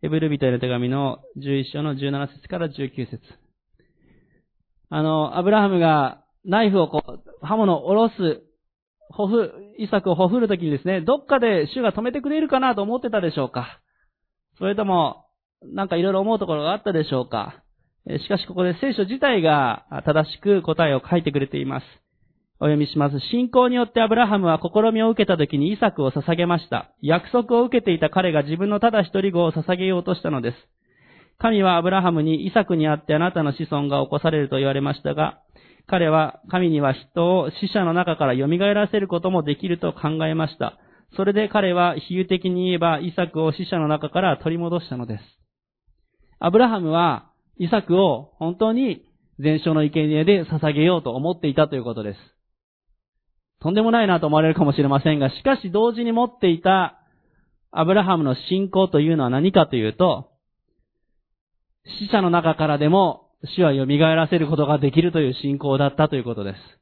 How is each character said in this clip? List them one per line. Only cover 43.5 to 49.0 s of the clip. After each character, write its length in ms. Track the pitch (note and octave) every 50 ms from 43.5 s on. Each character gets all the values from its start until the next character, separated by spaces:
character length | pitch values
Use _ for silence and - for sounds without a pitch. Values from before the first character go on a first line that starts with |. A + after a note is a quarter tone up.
死 160 | D3+ - F#3
者 120 | - - E3+
の 100 | D#3+ D3+
中 200 | D3+ D3+ D3+ D3
か 120 | - F3
ら 160 | F#3+ F#3 D3+
取 200 | - - D#3+ E3
り 60 | E3+ E3+
戻 160 | E3+ E3+ F3
し 80 | E3+ -
た 80 | C3+
の 100 | B2+ B2
で 120 | A#2 A2+ G#2
す。」 60 | - _ _ _ _ _ _ _ _ _ _ _ _ _ _ _ _ _ _ _ _ _ _ _
ア 120 | - E3+
ブ 80 | F3 A3
ラ 100 | B3 B3
ハ 100 | A3+ G3+
ム 120 | F3 D#3
は 420 | D#3 E3+ F3 E3+ C#3 - - _ _ _ _ _ _ _
イ 100 | F#3 E3
サ 140 | A#3+ G#3+ F#3+
ク 180 | - E3+ F3+
を 320 | G3 F3+ C#3 A2+ C#3+ - _ _
本 180 | D#3+ E3 F3
当 160 | F3 A3 A3 A3+
に 300 | A#3+ C4+ B3+ F3 -